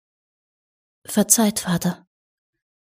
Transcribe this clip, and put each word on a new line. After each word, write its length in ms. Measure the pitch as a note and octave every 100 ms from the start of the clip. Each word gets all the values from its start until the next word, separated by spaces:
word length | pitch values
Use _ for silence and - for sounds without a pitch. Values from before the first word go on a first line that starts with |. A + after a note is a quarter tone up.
| _ _ _ _ _ _ _ _ _ _
„Verzeiht, 580 | - G#3+ G3+ - G#3 G#3
Vater.“ 440 | F#3 E3+ F3 - _ _ _ _ _ _ _ _ _